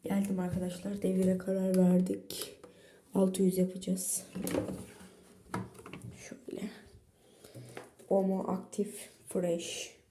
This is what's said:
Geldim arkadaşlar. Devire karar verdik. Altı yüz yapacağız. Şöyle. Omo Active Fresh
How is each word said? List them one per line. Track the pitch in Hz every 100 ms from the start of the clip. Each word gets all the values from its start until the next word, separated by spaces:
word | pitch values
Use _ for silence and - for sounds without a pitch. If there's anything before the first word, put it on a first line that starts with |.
Geldim | 196 202 202 190
arkadaşlar. | 180 175 180 175 196 202
Devire | 185 185 185 185
karar | - 190 190 185
verdik. | 185 180 185 196 - - - - - - - - _
Altı | 190 190 185
yüz | 190 185
yapacağız. | 185 185 - 190 - - - - - - - - - - - - - - - - - - - - - -
Şöyle. | - - - - 214 - - - _ _ _ - - - - - - _ -
Omo | 196 190 190 -
Active | 185 - - 208 - - - -
Fresh | 190 180 170 - - - - _